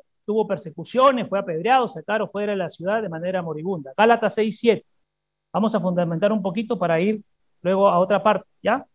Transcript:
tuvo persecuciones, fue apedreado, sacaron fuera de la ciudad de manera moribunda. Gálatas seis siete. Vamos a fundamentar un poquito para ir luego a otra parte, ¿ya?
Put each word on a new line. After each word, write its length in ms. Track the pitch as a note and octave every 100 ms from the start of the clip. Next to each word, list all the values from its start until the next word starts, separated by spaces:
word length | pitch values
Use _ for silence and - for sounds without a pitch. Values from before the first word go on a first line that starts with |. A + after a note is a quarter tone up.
| - _ -
tuvo 200 | G#3+ G#3
persecuciones, 840 | F#3+ - - E3 A#3+ C4+ B3+ F#3
fue 100 | G3
apedreado, 480 | G3 D#3+ G3 C4 A#3
sacaron 400 | D#3+ D#3 G#3+ G3
fuera 240 | G3+ G#3
de 60 | G3+
la 100 | E3+
ciudad 340 | - F3 A3
de 60 | G#3
manera 340 | D#3+ F3+ F#3
moribunda. 520 | E3 D3+ E3+ F3+ C3 -
Gálatas 380 | A3+ A#3 A3
seis 260 | A3 A3 -
siete. 260 | A#3 G3+ - _ _ _ _ _ _
Vamos 200 | F3+ G#3+
a 60 | G#3+
fundamentar 540 | F3+ F3+ E3+ E3 G3+
un 80 | A3
poquito 360 | F#3 F#3 A3 A3
para 220 | F3 E3
ir 220 | G3 G#3+ - _ _ _
luego 260 | F3 F#3+ G3
a 100 | F3
otra 240 | F#3 G3+
parte, 280 | G#3+ F#3+ - _
¿ya? 240 | F#3+ B3+ -